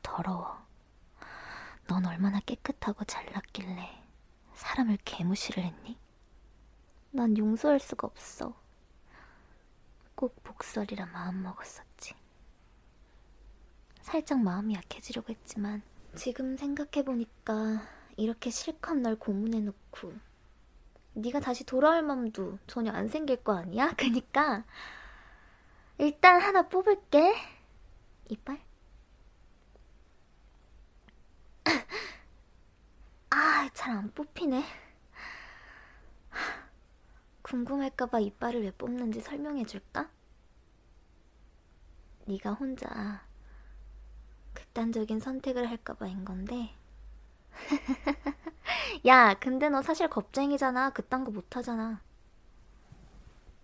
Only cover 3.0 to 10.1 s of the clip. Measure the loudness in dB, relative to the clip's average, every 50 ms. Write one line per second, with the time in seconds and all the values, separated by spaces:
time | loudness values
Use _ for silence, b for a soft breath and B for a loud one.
3 | -4 -6 -8 -8 -8 -8 -8 -8 -8 -8 -8 -10 -8 -8 -8 -8 -10 -12 -16 -18
4 | -20 -20 -20 -20 -20 -20 -20 -20 -20 -20 -18 -12 -8 -2 0 2 4 4 2 2
5 | 0 -4 -4 -2 0 0 0 0 -2 -4 -2 -2 -2 -2 -4 -8 -12 -14 -14 -14
6 | -16 -20 -20 _ -20 -20 -20 -20 -20 -20 -20 -20 -20 -20 -20 -20 -20 -20 -20 -20
7 | -12 -6 -2 2 4 4 4 4 4 4 2 4 6 6 6 4 4 -2 -6 -6
8 | -6 -6 -8 -10 -14 -14 -10 -8 -8 -10 -10 -12 -18 -20 -20 -20 -20 -20 -20 -20
9 | -20 b b b b b b b b b b b b b b -20 -20 -20 -20 -20
10 | -20 -20